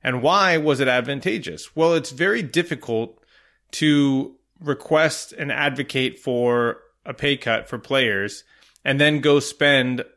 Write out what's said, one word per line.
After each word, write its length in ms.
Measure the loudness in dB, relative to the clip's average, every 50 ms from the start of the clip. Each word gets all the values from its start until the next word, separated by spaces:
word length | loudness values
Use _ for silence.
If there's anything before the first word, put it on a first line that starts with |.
| _
And 180 | -2 -4 0
why 360 | 2 2 4 4 4 4 2 2
was 220 | 2 2 2 2
it 80 | 2 2
advantageous? 840 | 2 0 0 -2 -6 -4 -4 -4 -4 -4 -6 -8 -12 -12 -16 -12 _
Well, 200 | 0 2 2 2
it's 180 | 2 -2 -4
very 300 | -6 -2 0 0 0 -2
difficult 840 | -4 -2 -2 -2 -2 -2 -6 -10 -6 -4 -4 -4 -4 -6 -10 _ _ _ _ _ _ _ _ _ _ _
to 640 | -6 -2 2 2 4 4 4 4 2 0 -2 -6 -10 _ _ _ _ _
request 720 | -6 -6 -6 -6 -2 0 2 2 2 2 0 -4 -12 -14
and 200 | -12 -10 -8 -6 -4
advocate 680 | -2 -2 -2 -2 -4 -8 -4 -2 -2 -2 -2 -4 -6
for 640 | -6 -4 -2 0 0 2 2 2 0 -2 -2 -6 _ _ _ _ _
a 80 | -14 -12
pay 240 | -4 -2 -2 -2 -2
cut 320 | -2 -2 -2 -2 -2 -8
for 80 | -12 -12
players 640 | -6 -2 0 0 2 0 0 -2 -4 -4 -8 -12 -18 _ _ _ _ _ _ _ _
and 160 | -2 0 2
then 220 | 2 2 2 2
go 180 | 4 4 4 4
spend 640 | 4 0 -4 _ 2 4 4 4 2 0 -2 -4 -6 -10 _